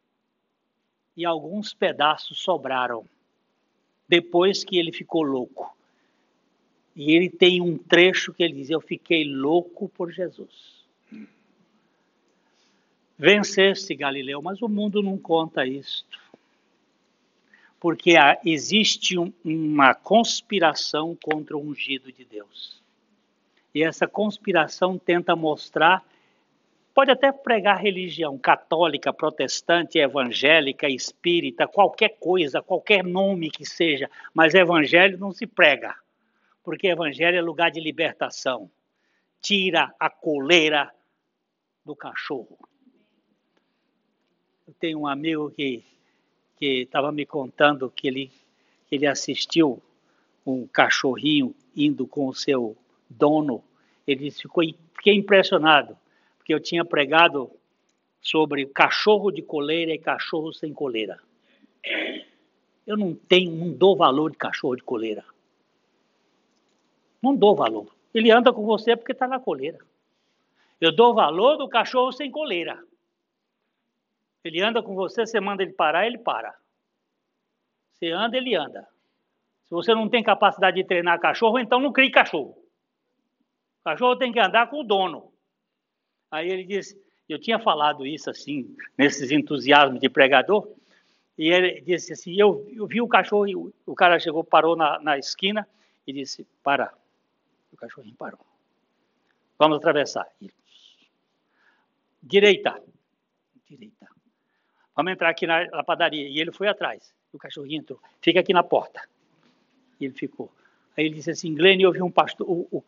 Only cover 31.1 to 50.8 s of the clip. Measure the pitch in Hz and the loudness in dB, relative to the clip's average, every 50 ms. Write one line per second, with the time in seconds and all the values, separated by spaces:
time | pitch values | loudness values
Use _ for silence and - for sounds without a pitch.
31.1 | - _ - 175 175 170 156 135 117 - 156 - - - 202 165 - - 220 214 | -12 _ -2 0 0 0 0 -2 -4 -4 -4 -2 2 2 2 2 2 0 -2 -2
32.1 | - - - 160 185 185 165 139 127 156 - - 190 170 - - 214 190 185 180 | -2 -4 -4 -2 0 0 0 -2 -4 -6 -6 -4 -6 -4 0 2 0 2 0 0
33.1 | 175 190 196 196 196 180 165 151 - - 147 - - - 175 165 151 131 135 - | -2 0 0 0 0 -2 -6 -8 -10 -12 -16 -10 -4 -2 -2 -2 -2 -2 -6 -10
34.1 | _ - - - - 160 160 160 151 190 185 165 175 160 151 127 - 170 185 196 | _ -16 -20 -6 0 2 4 6 6 6 4 4 4 2 2 4 4 4 4 4
35.1 | 190 180 196 196 175 - 180 175 _ - 175 151 139 120 113 104 - - _ _ | 2 -2 -8 -10 -10 -10 -12 -6 _ 4 4 4 4 2 -2 -10 -14 -14 _ _
36.1 | _ _ _ _ _ _ _ _ _ _ _ - 151 151 - 190 175 160 170 151 | _ _ _ _ _ _ _ _ _ _ _ -12 -8 -2 -2 0 0 0 -2 -6
37.1 | 135 127 160 170 175 180 170 170 156 147 170 170 147 160 160 156 139 156 165 143 | -4 -2 0 0 0 0 -2 -4 -2 -2 -2 -2 -2 -4 -8 -8 -4 -4 -4 -4
38.1 | - - 151 123 - - - 135 127 117 101 87 _ _ _ _ _ _ _ _ | -4 -6 -8 -8 -8 -6 -6 -6 -6 -6 -8 -16 _ _ _ _ _ _ _ _
39.1 | _ _ _ _ _ _ - - 202 196 185 190 165 165 147 135 - - 160 156 | _ _ _ _ _ _ -6 -2 -2 0 0 0 0 0 0 -2 -2 -4 -4 -4
40.1 | - _ - 170 151 143 135 139 175 170 156 156 151 147 139 - - _ _ _ | -4 _ -6 -4 -4 -2 0 2 4 4 4 2 0 0 -2 -4 -8 _ _ _
41.1 | _ _ _ _ _ _ _ _ _ _ _ _ _ _ _ 147 147 - - 139 | _ _ _ _ _ _ _ _ _ _ _ _ _ _ _ -18 -16 -16 -16 -14
42.1 | 117 - - - 151 127 107 - - _ _ _ _ _ _ _ _ _ _ _ | -14 -12 -10 -8 -8 -10 -10 -12 -20 _ _ _ _ _ _ _ _ _ _ _
43.1 | _ _ _ _ _ _ _ _ _ _ _ _ _ _ _ _ _ _ _ _ | _ _ _ _ _ _ _ _ _ _ _ _ _ _ _ _ _ _ _ _
44.1 | _ _ _ _ _ _ _ _ _ _ _ - - _ - 165 160 151 151 147 | _ _ _ _ _ _ _ _ _ _ _ -20 -14 _ -8 -8 -6 -6 -6 -6
45.1 | 139 139 151 160 160 151 151 143 - - 147 135 123 113 - _ _ _ _ _ | -6 -4 -4 -4 -4 -4 -4 -8 -8 -6 -6 -6 -6 -8 -12 _ _ _ _ _
46.1 | _ _ _ _ _ _ _ _ _ - 151 143 135 127 127 127 - 151 135 147 | _ _ _ _ _ _ _ _ _ -6 -4 -2 -2 -2 -4 -4 -4 -4 -2 -2
47.1 | 151 147 143 - - 156 131 - - - 151 147 147 135 131 123 - - - 143 | -4 -6 -8 -8 -8 -8 -8 -6 -2 2 2 2 2 0 -6 -8 -8 -6 -6 -6
48.1 | 127 135 139 131 _ _ _ _ _ _ _ _ _ _ _ - - 139 143 143 | -6 -6 -8 -12 _ _ _ _ _ _ _ _ _ _ _ -6 -4 -2 0 0
49.1 | 131 131 - - 135 - - - - 165 160 147 120 104 - _ _ _ _ _ | -2 -2 -4 -8 -6 -6 -6 -2 2 2 2 2 2 -4 -10 _ _ _ _ _
50.1 | _ _ _ _ _ _ - - 131 127 120 - - - | _ _ _ _ _ _ -8 -6 -6 -6 -8 -4 0 2